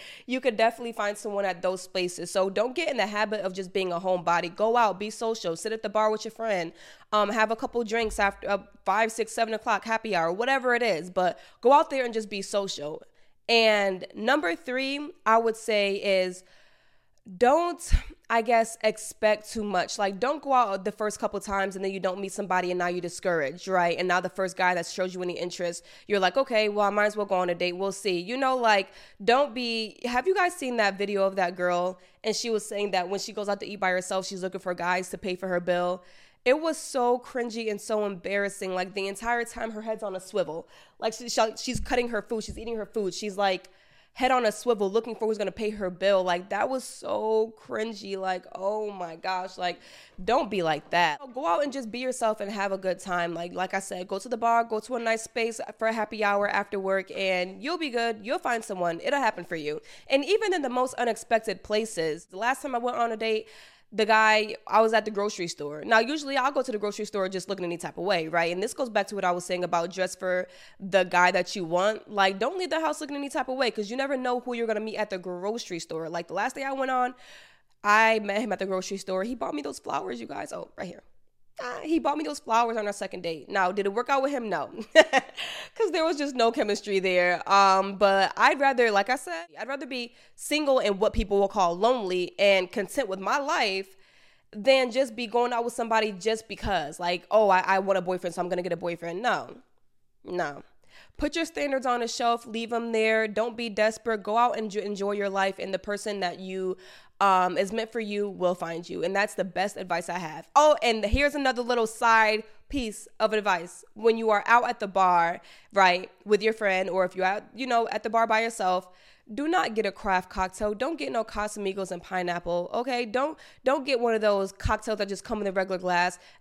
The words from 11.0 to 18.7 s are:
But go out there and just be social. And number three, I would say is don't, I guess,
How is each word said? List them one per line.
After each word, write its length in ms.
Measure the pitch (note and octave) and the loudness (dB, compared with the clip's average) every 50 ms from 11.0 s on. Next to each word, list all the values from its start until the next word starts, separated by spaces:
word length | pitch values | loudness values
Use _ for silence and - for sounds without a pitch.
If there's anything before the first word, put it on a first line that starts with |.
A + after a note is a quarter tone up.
| E3+ F3+ | -2 -4
But 300 | F3+ F#3+ F3+ F3 - - - - - _ | -2 0 0 0 0 -2 -12 -20 -10 _
go 100 | - A#3+ | 6 8
out 180 | C#4+ D4 D#4+ D#4 | 8 8 6 4
there 140 | D4 C4+ B3+ | 0 -2 -2
and 100 | A#3+ A3 | -2 -2
just 160 | A3+ G#3+ G3 | -4 -6 -6
be 120 | G#3 G3 | -6 -8
social. 600 | G3 - - G3+ G3 F#3+ - - D3 D3+ D#3+ - - - _ _ - _ _ _ _ - | -6 -2 -2 -2 -2 -2 -6 -8 -8 -8 -8 -10 -14 -18 _ _ -20 _ _ _ _ 4
And 580 | A#3 A3+ A3+ A3 G#3+ G#3 G3+ G3 F#3+ F#3 - - - | 4 6 6 6 6 4 2 0 -2 -4 -8 -12 -10
number 440 | - G#3+ A#3+ C4+ D#4 D4+ E4+ E4+ - | -4 0 2 2 2 2 0 -4 -4
three, 540 | - B3+ B3 B3+ C4+ C4+ C#4 C#4+ D4 C#4+ - _ - | -6 -6 -4 -4 -2 -4 -4 -6 -6 -10 -12 _ 2
I 120 | A3 A3 A#3 | 4 4 4
would 180 | A#3 A3+ A3 | 4 2 -2
say 400 | - - - A3 G#3 G3+ G3 G3 | -2 -2 0 2 2 2 2 0
is 480 | G3+ - G3+ F#3+ F#3+ F#3 F#3 F3+ F3+ - _ - - - - _ _ _ _ _ _ _ _ _ _ _ A3 F#3 F3+ | -2 0 2 2 2 2 0 -4 -10 -16 _ -20 -20 -20 -20 _ _ _ _ _ _ _ _ _ _ _ -12 0 4
don't, 540 | A#3+ B3 C#4+ E4 F4 F4 E4 - - - - - - - D#4 _ _ - | 4 6 6 4 4 0 -4 -6 -2 2 2 2 2 0 -16 _ _ -2
I 140 | A3+ A#3 | 0 0
guess, 340 | A3+ A#3 A#3 A3+ A3+ A3+ | 2 4 2 2 2 0